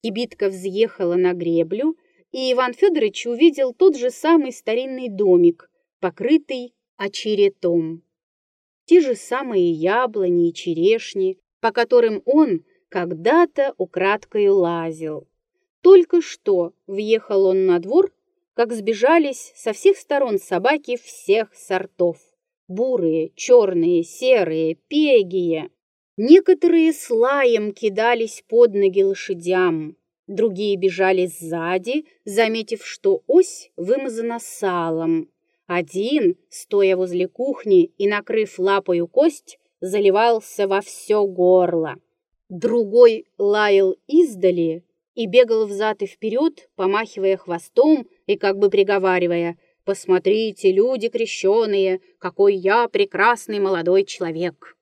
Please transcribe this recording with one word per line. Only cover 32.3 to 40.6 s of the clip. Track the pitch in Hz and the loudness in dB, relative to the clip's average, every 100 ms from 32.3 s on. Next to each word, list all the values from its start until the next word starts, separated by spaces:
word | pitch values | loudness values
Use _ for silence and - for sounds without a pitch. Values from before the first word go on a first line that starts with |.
| 202 226 226 214 226 | -2 -2 -2 -8 -10
что | - - 196 190 - | -12 -4 -2 -2 2
ось | 330 370 - - - | 2 2 -4 -20 -12
вымазана | 175 269 277 226 233 233 | -4 -4 -4 -6 -8 -8
салом. | - - 196 175 165 160 165 165 156 _ _ _ _ | -12 -6 -4 -4 -4 -4 -2 -4 -6 _ _ _ _
Один, | 175 156 180 220 294 190 180 _ | -6 -6 -6 -2 0 0 -2 _
стоя | - - 202 196 185 | -20 -4 0 2 0
возле | 185 175 175 | -2 -4 -6
кухни | - 262 277 214 185 170 _ | -6 -6 -6 2 2 2 _
и | 202 | -2
накрыв | 311 - 220 214 - | -2 -4 -4 -4 -4
лапою | 190 196 190 175 170 | -2 -2 -2 -4 -2
кость, | - 320 - - - _ _ | 0 0 -2 -20 -20 _ _
заливался | 185 202 196 196 233 226 - - | -6 0 2 2 2 0 -4 -6